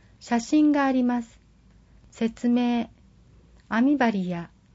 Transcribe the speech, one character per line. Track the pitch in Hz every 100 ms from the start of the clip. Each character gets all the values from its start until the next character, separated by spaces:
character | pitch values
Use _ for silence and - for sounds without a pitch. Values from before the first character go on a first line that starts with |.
| - -
写 | - 233
真 | 226 302 302
が | 285 269
あ |
り | 262
ま | 247 240
す。 | 233 - _ _ _ - _ - -
説 | - 226 - 240
明。 | 240 240 240 233 - - - - - - - _
編 | 214 262
み | 285
針 | 240 202 180
や | 170 170 - _